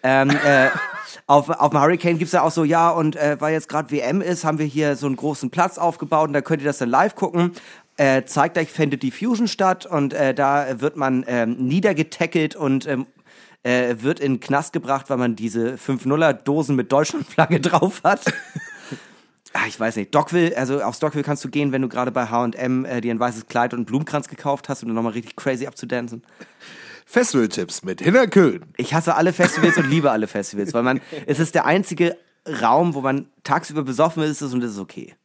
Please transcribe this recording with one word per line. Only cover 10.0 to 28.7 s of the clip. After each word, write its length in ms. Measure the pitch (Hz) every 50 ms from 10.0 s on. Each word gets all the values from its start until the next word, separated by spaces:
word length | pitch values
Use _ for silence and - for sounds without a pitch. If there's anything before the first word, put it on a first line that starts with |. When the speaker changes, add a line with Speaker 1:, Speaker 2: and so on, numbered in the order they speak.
| 143 135 135
Speaker 1:
äh, 200 | - 147 135 131
da 480 | 139 143 139 139 143 143 131 131 113
wird 160 | 127 151 151
man, 260 | 143 139 135 127 123 131 -
ähm, 260 | 123 120 117 113 117 120
niedergetackelt 1000 | 131 127 143 190 180 208 185 151 160 - - - 170 165 - 170 156 151 -
und, 280 | 202 156 139 135 135 123
ähm, 180 | 151 139 127 135 - _ _ _ _ - - - - _ _ _
äh, 320 | 123 123 127 127 123 120 110
wird 180 | 117 139 147 139
in 140 | 139 139 131
den 60 | 117
Knast 320 | - - 135 143 143 - -
gebracht, 360 | 175 113 123 139 135 131 -
weil 80 | 143
man 200 | 123 123 120 113
diese 400 | 101 110 117 101 117 113 120 135
fünf 280 | - - - 135 120 -
nuller 280 | 131 139 156 165 156 135
Dosen 420 | - - 139 143 156 151 131 143
mit 160 | 127 120 -
Deutschlandflagge 680 | 135 139 156 151 - 302 170 - - - 156 - 175 151
<laughs> 20 |
drauf 400 | 143 - - 160 - 196 - - -
hat. 220 | 170 208 - - - - - - - - - - - 880 - - - - - - - - _ _ _ _ _ _ - -
Ah, 80 | - -
ich 120 | 113 - -
weiß 160 | 113 113 110
nicht. 180 | 110 101 - -
Dockville, 420 | 147 147 - 165 180 170 156 -
also 260 | 120 131 127 135 143 107
aufs 160 | 110 117 -
Dockville 240 | - 151 139 147 143
kannst 200 | 143 143 143 -
du 60 | 139
gehen, 220 | - 143 147 143
wenn 100 | 131 135
du 60 | 131
gerade 240 | 123 110 120 123 127
bei 160 | 113 131 120 110
H 140 | 113 120 123
und 120 | 117 110
M, 300 | - 127 127 127 127 131
äh, 160 | - 127 120
dir 100 | 110 120
ein 80 | 117 110
weißes 280 | 123 123 110 113 107
Kleid 260 | _ - 120 120 123 120
und 60 | 120
einen 60 | 113
Blumenkranz 420 | - 113 139 156 - - 147 135
gekauft 420 | - - - - 143 139 143 - -
hast, 140 | 139 - -
um 100 | 117 110
nochmal 200 | 113 113 117 104
richtig 220 | 120 110 - -
crazy 300 | - - 143 131 120 135
abzudancen. 560 | 135 - - - 120 127 123 120 117 117 117 _ _ _ _ - _ _ _ - - - - - - - - _
Speaker 2:
Festival-Tipps 800 | _ - 233 247 - - 135 113 104 - - 92 85 - - -
mit 180 | 92 92 -
Hinner 260 | - 151 196 254 254
Köhn. 380 | 196 - 196 180 135 - - - -